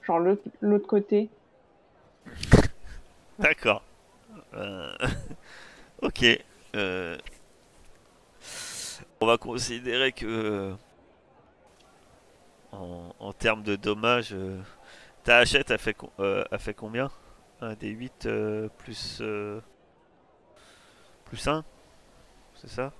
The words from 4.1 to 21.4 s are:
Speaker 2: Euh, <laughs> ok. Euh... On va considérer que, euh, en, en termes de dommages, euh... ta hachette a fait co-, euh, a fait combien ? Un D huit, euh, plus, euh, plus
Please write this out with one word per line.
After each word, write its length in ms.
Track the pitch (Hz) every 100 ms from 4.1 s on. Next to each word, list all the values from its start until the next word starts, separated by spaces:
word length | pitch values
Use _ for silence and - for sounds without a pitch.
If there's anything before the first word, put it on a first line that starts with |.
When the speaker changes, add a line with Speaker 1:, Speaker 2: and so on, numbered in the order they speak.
| - _ 214 - 104
Speaker 2:
Euh, 360 | 101 95 76 50 127 - - - -
<laughs> 540 | - - - - -
ok. 240 | - - 120 120 - - - 107
Euh... 420 | 98 92 87 85 - - - _ _ - - - _ _ _ _ - - - - - - - _
On 80 | 110
va 100 | 117
considérer 760 | - 120 123 117 123 120 131
que, 140 | - 110
euh, 480 | 113 107 101 98 95 _ _ _ _ _ _ _ _ _ _ - _ _ - _ _ - _ _
en, 420 | 101 90 87 87 -
en 140 | 104
termes 280 | 98 117 110
de 140 | 104 101
dommages, 580 | 104 107 113 123 110
euh... 260 | 98 95 95 95 - - - - -
ta 140 | - 120
hachette 320 | 123 143 139
a 80 | 110
fait 160 | -
co-, 180 | 110 - -
euh, 240 | 98 98 -
a 80 | 104
fait 160 | -
combien ? 380 | 104 107 113 139 - - - - _
Un 140 | 117 107
D 140 | 107
huit, 360 | 110 127 - 113
euh, 440 | 110 107 107 107 -
plus, 400 | - 110 - -
euh, 400 | 113 104 104 104 - _ _ _ _ _ _ _ _ - - - - - - - -
plus 220 | 113